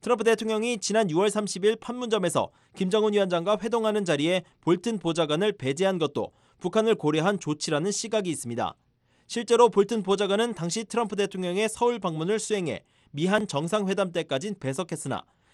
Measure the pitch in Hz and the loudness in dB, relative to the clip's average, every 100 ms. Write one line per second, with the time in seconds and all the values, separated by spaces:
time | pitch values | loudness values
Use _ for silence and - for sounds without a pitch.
0 | - 233 226 220 220 220 233 240 - 214 | 0 0 2 2 0 -2 -2 -4 0 0
1 | 214 156 208 208 208 185 196 220 - 240 | 2 2 2 0 -4 0 2 0 -4 -8
2 | 247 214 180 135 107 _ _ - 185 214 | -2 0 0 0 -2 _ _ -4 0 2
3 | 214 202 190 175 170 208 220 233 220 214 | 2 2 2 0 0 -2 0 0 0 0
4 | 185 147 151 180 - _ - 175 233 220 | 0 0 2 0 -4 _ 0 2 2 -2
5 | 165 160 160 151 208 202 127 143 190 185 | -2 0 0 2 0 -2 -4 0 0 2
6 | 151 127 98 _ _ _ 180 214 220 190 | -2 -2 -6 _ _ _ -2 0 2 2
7 | 151 156 160 202 - 151 - 151 170 202 | 2 2 2 0 -2 -6 -2 -2 0 -4
8 | 226 214 185 151 117 117 101 - _ _ | -2 -2 -2 -6 -6 -4 -4 -6 _ _
9 | _ _ _ - 233 233 233 196 202 233 | _ _ _ -6 2 6 8 6 2 2
10 | 185 190 202 196 240 190 170 170 226 226 | 0 0 2 2 0 -2 -4 -4 -4 -2
11 | 226 196 196 190 180 180 220 - 240 240 | -2 -2 -4 -2 -4 -2 -2 0 0 0
12 | 190 160 160 214 208 208 175 101 _ _ | -4 -4 -2 -2 -2 -2 -2 -6 _ _
13 | _ 143 170 214 214 143 160 214 196 196 | _ -2 2 2 0 -4 -2 -2 0 0
14 | 185 170 160 135 185 208 131 135 180 156 | -2 -2 -2 -4 -4 -6 -6 -4 -6 -6
15 | 143 110 - _ _ | -6 -8 -8 _ _